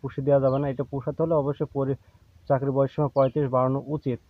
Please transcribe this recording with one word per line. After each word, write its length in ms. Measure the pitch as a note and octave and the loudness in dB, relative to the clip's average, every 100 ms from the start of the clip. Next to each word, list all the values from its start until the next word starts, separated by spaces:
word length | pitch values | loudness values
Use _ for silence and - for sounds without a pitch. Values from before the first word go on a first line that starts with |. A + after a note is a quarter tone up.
পুষে 200 | C#3 - | -8 -4
দেওয়া 180 | C3+ C#3 | 2 4
যাবে 200 | C3+ C#3 | 4 0
না, 80 | C#3+ | -2
এটা 140 | C3 | -4
পুষাতে 360 | C3+ C#3 - - | -6 -6 -6 -4
হলে 100 | E3 | 0
অবশ্যই 340 | D#3 C#3 C#3 D3 | 0 0 -4 -4
পরি-, 260 | C#3 C3+ C3+ _ _ _ _ - | -4 -4 -4 _ _ _ _ -2
চাকরির 240 | C3+ C#3 | 0 2
বয়স 200 | C3+ C#3 | 2 0
সীমা 160 | - C#3+ | 0 0
পঁয়ত্রিশ 400 | C#3 C3+ D3+ C#3 | 2 2 2 0
বাড়ানো 340 | B2+ C3 C3+ C3+ | 2 2 0 -4
উচিত। 320 | D3+ C3+ A#2+ | -4 -4 -6